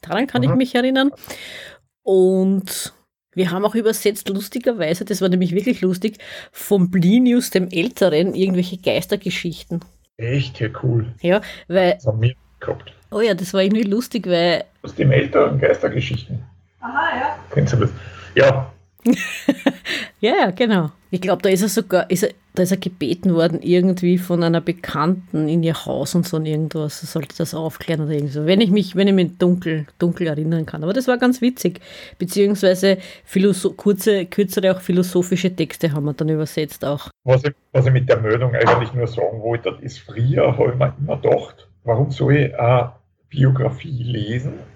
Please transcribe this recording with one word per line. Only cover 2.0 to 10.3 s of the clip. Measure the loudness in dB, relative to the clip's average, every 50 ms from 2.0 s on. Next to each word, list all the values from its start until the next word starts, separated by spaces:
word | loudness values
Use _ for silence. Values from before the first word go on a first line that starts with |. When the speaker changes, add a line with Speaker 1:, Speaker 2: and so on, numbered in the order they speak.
| _
Speaker 1:
Und | 2 4 4 4 4 4 2 2 2 0 0 -2 -6 -10 -10 -10 -12 -14 _ _ _ _ _ _ _ _
wir | -2 -2 -2
haben | -2 0 -2
auch | 0 0
übersetzt, | 2 0 0 0 0 0 -2 -2 -2 -6 -6
lustigerweise, | -4 -4 -6 -6 -8 -4 -2 -2 -2 0 0 -2 -2 -2 -2
das | -6 -4 -2
war | 0 0
nämlich | 2 2 0 0 0
wirklich | -2 0 0 -2 0 0
lustig, | -2 -2 0 -4 -6 -6 -6 -18 -18 -18 -18 -18 -20
vom | _ -16 -4 0 2 2 2 2
Plinius | 2 2 4 6 6 6 6 4 4 2 0 0
dem | 0 -2 -2 0
Älteren | -2 -2 -4 -4 0 2 2 2 4 4 2 0 0
irgendwelche | 0 0 0 2 0 -2 -2 -6 -6
Geistergeschichten. | -2 -2 0 0 -2 -2 -6 -4 -4 -6 -6 -4 -6 -8 -8 -10 -10 _ -8 -8 -8 -10 _ _ _ _ _
Speaker 2:
Echt? | _ -6 -2